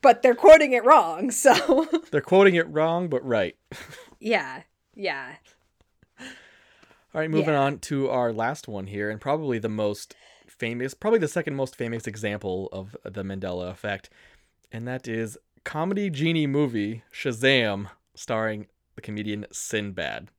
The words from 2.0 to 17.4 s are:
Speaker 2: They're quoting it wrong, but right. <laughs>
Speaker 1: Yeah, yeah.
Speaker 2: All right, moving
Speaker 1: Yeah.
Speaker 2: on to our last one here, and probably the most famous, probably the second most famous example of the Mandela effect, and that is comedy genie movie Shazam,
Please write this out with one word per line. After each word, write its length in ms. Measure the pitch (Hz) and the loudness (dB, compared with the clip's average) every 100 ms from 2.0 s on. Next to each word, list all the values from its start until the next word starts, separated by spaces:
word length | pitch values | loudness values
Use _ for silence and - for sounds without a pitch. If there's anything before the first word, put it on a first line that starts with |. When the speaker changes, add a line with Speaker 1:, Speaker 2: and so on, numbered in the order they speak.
| - | -2
Speaker 2:
They're 100 | 143 | -4
quoting 340 | - 190 196 | 4 6 6
it 140 | 175 165 | 4 0
wrong, 400 | 156 160 170 175 | 0 0 0 -2
but 160 | 131 | -4
right. 320 | 131 113 90 - _ | -2 0 0 -6 _
<laughs> 500 | - - - - _ | -20 -18 -20 -20 _
Speaker 1:
Yeah, 420 | 214 208 135 135 - _ _ | -4 -2 -4 -14 -20 _ _
yeah. 420 | - 190 139 127 151 _ _ _ _ _ _ _ _ | -10 -8 -8 -12 -20 _ _ _ _ _ _ _ _
Speaker 2:
All 1000 | - - - _ _ _ _ _ _ 160 | -20 -20 -20 _ _ _ _ _ _ -8
right, 100 | 160 | -2
moving 240 | 156 156 | 0 2
Speaker 1:
Yeah. 60 | 147 | 2
Speaker 2:
on 180 | 139 147 | 0 -2
to 280 | - 139 135 | -6 -4 -2
our 220 | 127 120 | 0 -2
last 360 | 110 117 143 - | -2 -4 -6 -10
one 180 | 104 95 | -12 -10
here, 220 | 101 104 | -6 -6
and 100 | 107 | -6
probably 380 | 135 151 147 113 | -4 -4 -4 -4
the 100 | 110 | -4
most 460 | 107 104 104 - - _ _ _ | -4 -4 -4 -14 -20 _ _ _
famous, 460 | _ 117 120 131 | _ -8 -6 -8
probably 260 | - 214 226 | -6 0 0
the 100 | 156 | 0
second 260 | 175 160 | -4 -6
most 220 | 139 131 - | -6 -8 -6
famous 300 | 117 117 110 | -8 -6 -10
example 600 | 107 107 101 98 92 95 | -8 -6 -6 -6 -8 -8
of 240 | 95 95 - | -12 -14 -16
the 180 | - 101 | -14 -10
Mandela 480 | 95 95 95 90 90 | -10 -8 -8 -8 -10
effect, 380 | 92 104 98 - _ _ _ _ _ _ | -10 -10 -10 -12 _ _ _ _ _ _
and 160 | 113 120 | -14 -10
that 180 | 127 120 | -10 -8
is 320 | 113 110 - _ _ | -6 -6 -10 _ _
comedy 460 | - 156 175 202 202 | -10 -6 -4 -4 -4
genie 360 | 139 165 165 147 | -2 -2 0 0
movie 580 | 143 143 113 104 110 _ | 0 -2 -2 -4 -8 _
Shazam, 760 | - 143 113 | -8 -8 0